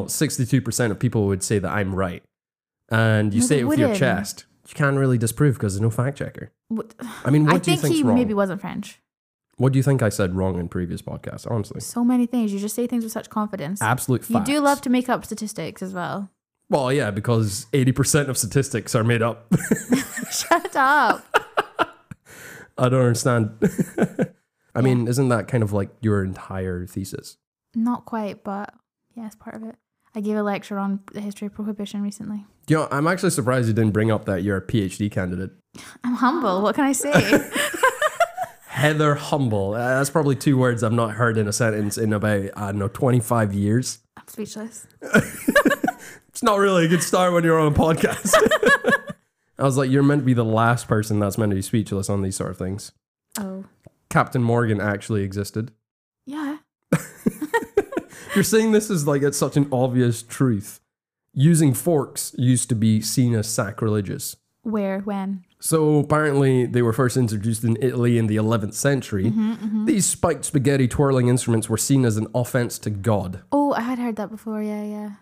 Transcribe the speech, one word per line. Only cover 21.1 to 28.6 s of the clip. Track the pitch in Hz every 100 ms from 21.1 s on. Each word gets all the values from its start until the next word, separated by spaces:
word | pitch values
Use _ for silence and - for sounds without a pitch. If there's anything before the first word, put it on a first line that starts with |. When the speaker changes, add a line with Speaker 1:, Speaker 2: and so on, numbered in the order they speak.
| - - - - - - - - - _ - _ - - - - -
Speaker 1:
I | 127
don't | 127
understand. | 123 117 131 120 110 -
<laughs> | 196 - - - 202 - 202 - _ _ _ -
I |
Speaker 2:
Yeah. |
Speaker 1:
mean, | 127 123 113
isn't | 123 131
that | 117 95
kind | 123
of, | 104
like, | 104 98 -
your | 110 101
entire | 95 92 - 95 92 90 90
thesis? | - 95 - - - _ _ _ 233
Speaker 2:
Not | 233 240 -
quite, | 226 208 196
but | - 196